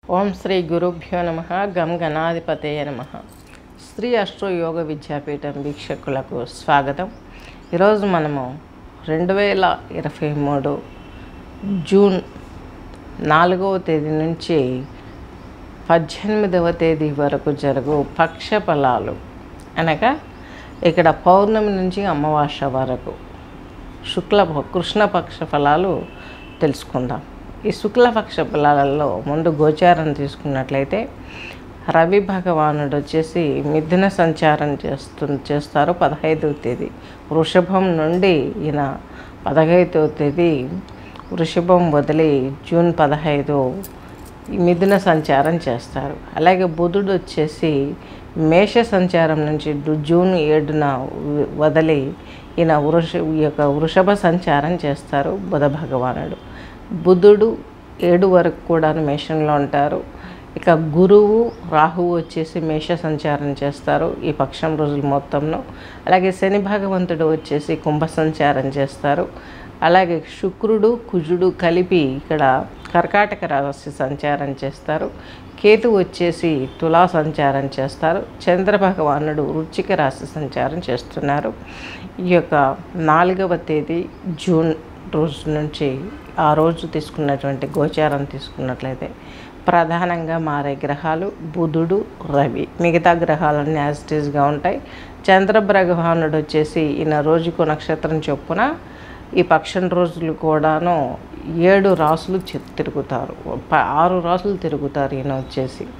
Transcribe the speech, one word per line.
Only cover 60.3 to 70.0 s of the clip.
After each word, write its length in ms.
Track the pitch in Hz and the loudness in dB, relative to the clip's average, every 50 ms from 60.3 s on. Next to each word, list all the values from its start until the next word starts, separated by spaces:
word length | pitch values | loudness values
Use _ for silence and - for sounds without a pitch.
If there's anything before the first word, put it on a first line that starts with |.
| - - - - - | -18 -18 -18 -12 -12
ఇక 140 | - - - | -4 2 4
గురువు, 840 | 170 156 160 156 143 165 185 185 202 208 208 208 214 226 233 233 226 - - 170 | 4 4 2 0 2 4 6 8 8 8 8 8 4 2 2 0 -2 -8 -10 -2
రాహువు 460 | 160 156 156 160 165 180 175 175 175 | 2 4 2 2 2 0 0 0 0
వచ్చేసి 440 | 170 160 165 - 175 160 160 - 180 | -2 -4 -4 -6 -6 -6 -4 -4 -6
మేష 320 | 160 160 156 151 156 - 175 | -4 -2 -2 -2 -2 -2 -4
సంచారం 640 | 160 - 160 156 143 - 160 147 143 143 143 139 - 139 | -2 -2 -2 -4 -2 0 -2 -2 0 -2 -4 -4 -2 -2
చేస్తారు 540 | 143 143 - - - 147 147 156 170 - - - | -4 -4 -4 -2 0 0 2 0 -2 -4 -4 -4
ఈ 80 | 165 143 | -4 -2
పక్షం 440 | - 139 135 - - - 160 160 | -2 -2 -4 -2 -4 -4 -2 0
రోజుల 240 | 151 156 147 143 143 | 0 0 0 0 -2
మొత్తంలో. 600 | 139 143 139 143 139 - - 143 143 156 160 254 262 - - - - - - - - | -2 0 0 -2 -2 -2 -4 -2 -2 -2 -4 -6 -8 -10 -16 -18 -18 -18 -18 -10 0
అలాగే 260 | - 180 185 185 190 185 | 2 2 4 4 2 0
శని 260 | 185 - 190 196 202 | 0 0 2 2 2
భగవంతుడు 680 | 196 196 208 208 196 196 196 185 180 175 170 156 165 156 | 0 0 -2 -2 -2 -2 -2 -2 0 0 0 0 2 2
వచ్చేసి 460 | 160 156 156 - 147 147 147 - 165 | 2 0 -2 -2 -4 -4 -2 -2 -4
కుంభ 280 | 156 - 156 151 151 160 | -2 -2 -2 0 0 0
సంచారం 640 | 160 - - 156 156 156 - 156 143 139 135 131 | -2 0 0 0 0 0 2 2 2 2 2 0
చేస్తారు. 600 | 135 139 147 139 135 - - - 147 143 160 180 - - - - - - - - - - - - | -2 -2 -2 -2 -2 -4 -4 0 0 0 0 -2 -4 -6 -16 -18 -18 -18 -18 -18 -18 -8 -2 2
అలాగే 400 | 160 170 185 | 4 6 6